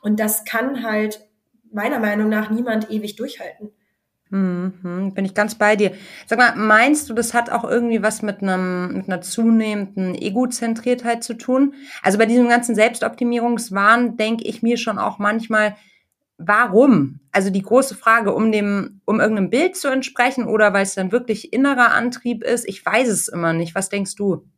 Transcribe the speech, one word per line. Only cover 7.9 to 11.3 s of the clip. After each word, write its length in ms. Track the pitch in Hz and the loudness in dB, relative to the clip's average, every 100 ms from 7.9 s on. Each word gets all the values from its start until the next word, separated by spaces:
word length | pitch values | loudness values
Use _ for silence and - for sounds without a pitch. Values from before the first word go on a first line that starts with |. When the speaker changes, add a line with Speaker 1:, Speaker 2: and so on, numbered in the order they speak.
| 226 | 0
Speaker 2:
was 180 | 208 214 | 0 -2
mit 220 | 214 202 | -6 -4
einem, 500 | 190 185 185 180 180 190 | -2 0 -2 -2 -4 -6
mit 100 | 190 | -4
einer 140 | 180 | -6
zunehmenden 920 | - - 226 226 220 208 196 196 185 | -6 0 4 4 2 -4 -6 -4 -4
Egozentriertheit 1080 | - - 202 254 247 233 226 247 247 233 233 | -4 -4 -2 -2 -2 -4 -4 -2 -2 -2 -4
zu 100 | - | -6